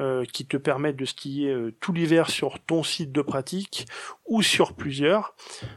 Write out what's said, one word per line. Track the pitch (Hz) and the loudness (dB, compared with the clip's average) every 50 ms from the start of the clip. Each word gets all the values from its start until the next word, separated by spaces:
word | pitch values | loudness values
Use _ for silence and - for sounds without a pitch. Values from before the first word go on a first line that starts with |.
euh, | 139 135 131 127 123 | -2 -2 -2 -2 -2
qui | - - - 131 | -4 -6 -10 -6
te | - - | -4 -4
permettent | 139 139 156 139 135 143 151 139 | -2 0 0 0 0 0 -2 -2
de | 131 131 | -2 -4
skier, | 127 - - - 143 135 143 143 139 | -6 -6 -8 -8 -6 -4 -2 0 0
euh, | 135 123 117 113 113 _ | 0 0 -2 -4 -6 _
tout | - - | -4 -2
l'hiver | 175 170 170 156 165 165 160 - | 0 2 4 6 6 6 6 4
sur | - - - 135 - - | 2 -2 -2 -2 -4 -6
ton | _ - 165 165 | _ 0 0 0
site | 147 - - - 170 139 | 2 0 -2 -4 -4 -2
de | 131 147 | 0 0
pratique | 143 - - 135 135 - - 190 196 - - - - - - - - - - - _ | 0 0 0 -2 -2 -2 -4 -4 -4 -4 -6 -10 -10 -10 -12 -14 -14 -14 -16 -12 _
ou | - 226 220 | 0 2 4
sur | 196 - - - - - - | 4 4 4 4 4 2 0
plusieurs. | - - 151 135 135 143 151 190 214 202 - - - - - - - - - - | -4 -6 -6 -2 2 4 4 4 4 2 -2 -8 -16 -18 -18 -14 -12 -12 -14 -14